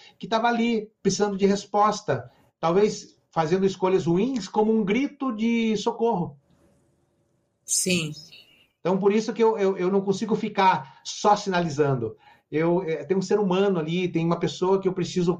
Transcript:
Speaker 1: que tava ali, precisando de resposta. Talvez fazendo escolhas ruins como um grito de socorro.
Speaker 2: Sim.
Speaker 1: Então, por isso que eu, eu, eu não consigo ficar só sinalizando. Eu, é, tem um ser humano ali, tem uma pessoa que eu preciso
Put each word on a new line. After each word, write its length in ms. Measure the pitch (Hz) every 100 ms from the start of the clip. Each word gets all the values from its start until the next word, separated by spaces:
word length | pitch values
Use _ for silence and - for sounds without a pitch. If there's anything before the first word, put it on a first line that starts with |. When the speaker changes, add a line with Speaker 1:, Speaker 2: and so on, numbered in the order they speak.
| - -
Speaker 1:
que 100 | -
tava 180 | 226 240
ali, 420 | 233 240 220 208 _
precisando 340 | 196 - 208 196
de 80 | 196
resposta. 840 | 196 - 202 208 202 - 123 - _ _ -
Talvez 560 | 165 180 214 202 - _ _
fazendo 340 | 165 156 190 190
escolhas 400 | - 185 185 147
ruins 400 | 175 247 254 -
como 240 | 220 214
um 120 | 220
grito 480 | 190 233 285 - 262
de 420 | 214 226 233 226 208
socorro. 600 | 233 233 233 190 151 - _ _ _ _ _ _ _ _ _ _ _ _
Speaker 2:
Sim. 480 | - - 185 175 156 151 - - _ _ _ _
Speaker 1:
Então, 180 | 170 190
por 140 | 202
isso 200 | 220 220
que 100 | 220
eu, 160 | 226 208
eu, 180 | 190 190
eu 140 | 180
não 100 | 196
consigo 340 | 196 190 220
ficar 680 | 214 214 - 190 170 - -
só 320 | - - 214 208
sinalizando. 800 | 196 175 170 139 143 127 110 - - _ -
Eu, 320 | 147 170 175
é, 220 | 165 156
tem 120 | 139 190
um 60 |
ser 160 | 185 208
humano 400 | 196 185 202 175
ali, 300 | 151 175 175
tem 160 | 165
uma 140 | 165 170
pessoa 400 | 175 - 180 196
que 80 | 185
eu 40 |
preciso 440 | 180 175 185 175